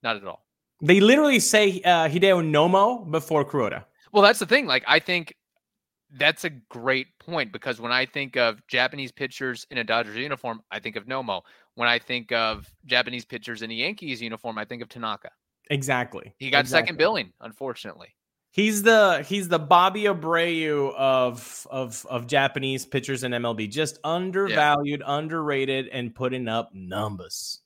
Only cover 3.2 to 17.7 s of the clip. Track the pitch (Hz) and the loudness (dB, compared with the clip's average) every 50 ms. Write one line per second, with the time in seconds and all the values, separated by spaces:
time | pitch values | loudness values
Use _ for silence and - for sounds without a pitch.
3.2 | 151 - 160 151 139 139 - 143 117 101 - - - _ _ _ _ _ - 208 | -2 0 0 0 0 0 -2 -2 -2 -2 -4 -8 -14 _ _ _ _ _ 4 6
4.2 | 196 202 233 - 226 165 226 285 277 170 127 131 - 117 139 165 - - 180 175 | 8 8 6 4 0 2 2 2 2 2 0 0 2 4 2 2 4 0 -4 -4
5.2 | 160 - - _ _ _ _ _ _ _ _ _ _ _ _ _ _ _ 147 127 | -4 -8 -18 _ _ _ _ _ _ _ _ _ _ _ _ _ _ _ _ 0
6.2 | 143 156 160 - - 170 147 123 107 _ - 120 117 135 131 131 127 _ _ _ | 0 0 0 0 -8 -10 -10 -10 _ _ -16 -6 -2 -2 -2 -2 -2 _ _ _
7.2 | _ - 170 160 135 107 95 117 - 139 123 110 113 120 120 127 131 131 _ 147 | _ -8 -6 -6 -6 -6 -8 -10 -8 -8 -8 -6 -4 -2 0 0 0 -2 _ -8
8.2 | 139 131 - 131 120 117 107 107 _ _ - 123 123 127 - 143 135 120 _ - | -8 -4 0 0 0 0 0 -4 _ _ -2 0 0 0 -2 -8 -12 -12 _ -10
9.2 | 143 131 - - 135 131 123 117 - _ 143 123 117 104 113 117 117 107 104 113 | -10 -10 -8 -8 -8 -8 -8 -10 -14 _ -8 -8 -4 -2 -2 -2 -2 -4 -8 -10
10.2 | 131 147 139 - - 123 113 110 _ _ 95 107 - 117 107 117 101 120 131 135 | -8 -8 -8 -8 -8 -10 -10 -10 _ _ -12 -10 -10 -10 -12 -12 -12 -10 -10 -8
11.2 | 127 113 98 90 _ _ _ _ _ _ _ - 120 120 120 117 - - 127 123 | -6 -6 -8 -8 _ _ _ _ _ _ _ -2 0 2 2 0 -2 -6 -8 -8
12.2 | 117 - 123 117 113 110 110 104 - - _ _ _ 135 127 123 123 120 123 123 | -6 -2 -2 0 0 0 -2 -6 -10 -18 _ _ _ 0 0 0 0 0 -6 -12
13.2 | 113 _ - 113 104 - 117 107 113 110 113 113 123 170 214 208 185 147 131 113 | -14 _ -14 -14 -12 -12 -12 -10 -10 -10 -8 -6 -6 -6 -6 -10 -10 -10 -10 -8
14.2 | 117 113 113 113 - 120 110 107 107 _ 127 120 117 110 - 117 117 110 104 - | -8 -10 -10 -10 -10 -10 -10 -10 -10 _ -12 -14 -14 _ -14 -10 -8 -8 -8 -8
15.2 | _ - _ _ _ _ _ _ _ _ 147 143 135 135 135 123 123 123 - - | _ -20 _ _ _ _ _ _ _ _ -6 -4 -2 -2 -2 -4 -4 -6 -10 -16
16.2 | - - _ _ 135 135 135 143 143 131 - 165 160 175 170 147 156 196 220 175 | -18 -18 _ _ -6 2 2 2 2 4 2 2 2 0 -2 0 0 0 2 -2
17.2 | 113 90 _ _ 117 113 107 _ 139 131 | -6 -8 _ _ -18 -18 -14 _ -10 -10